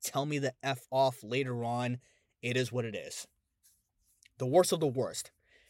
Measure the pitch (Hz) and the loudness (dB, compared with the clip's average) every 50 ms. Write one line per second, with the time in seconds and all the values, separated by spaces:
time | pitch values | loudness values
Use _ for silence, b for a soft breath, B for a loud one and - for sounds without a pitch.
0 | - - - 143 143 147 147 143 135 131 127 _ - 135 135 123 - - 131 131 | -8 -4 -2 -2 -2 -2 -2 -2 -2 -2 -4 _ -4 -4 -4 -4 -6 -2 2 4
1 | 135 135 127 - - 104 123 135 139 127 123 120 117 117 120 120 123 123 123 123 | 4 4 2 -2 -6 -4 -2 -2 -2 -2 -4 -4 -4 -2 -2 -2 -2 -2 -4 -6
2 | b b b b b b b b - - 143 127 127 120 120 123 113 113 104 92 | b b b b b b b b -6 -2 0 0 0 -2 -2 -4 -4 -4 -6 -8
3 | 90 - - - - - _ _ _ _ _ _ _ _ _ _ _ _ _ _ | -8 -10 -12 -12 -14 -16 _ _ _ _ _ _ _ _ _ _ _ _ _ _
4 | _ _ _ _ _ _ _ - 131 127 143 180 180 - 202 165 160 143 120 131 | _ _ _ _ _ _ _ -6 0 4 6 6 6 6 4 2 2 0 0 0
5 | 113 85 - - - - _ b b b b b b b | -2 -2 -4 -8 -12 -12 _ b b b b b b b